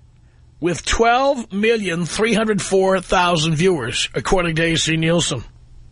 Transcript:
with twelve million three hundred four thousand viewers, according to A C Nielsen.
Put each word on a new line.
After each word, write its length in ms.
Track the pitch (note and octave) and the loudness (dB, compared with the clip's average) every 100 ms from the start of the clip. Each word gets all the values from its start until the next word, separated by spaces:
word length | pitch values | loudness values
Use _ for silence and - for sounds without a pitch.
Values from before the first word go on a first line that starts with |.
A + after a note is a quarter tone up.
| - - - _ - - | -20 -20 -20 _ -20 -6
with 240 | E3+ E3 - | -4 -4 -2
twelve 680 | - A#3 B3 C#4 C#4 - | 2 4 4 2 -2 -4
million 540 | G3 A3 A3+ F#3+ E3+ E3 | -2 0 0 -2 -4 -4
three 280 | - A3+ | -2 0
hundred 280 | G#3+ A3 G3+ | 0 0 -2
four 400 | - F#3+ F#3+ F#3+ | 0 2 2 0
thousand 540 | - F#3+ F3 F3 D#3+ D3+ | 2 2 2 2 0 2
viewers, 520 | F#3 E3 A#2 - - | 2 0 -2 -6 -6
according 420 | D3 - F#3+ E3+ D#3+ | -4 0 0 0 0
to 80 | |
A 140 | E3 D#3+ | 0 0
C 180 | D#3 D#3+ | 0 0
Nielsen. 480 | D#3+ E3+ - C3 - - - - - | 2 2 0 -4 -8 -20 -20 -20 -20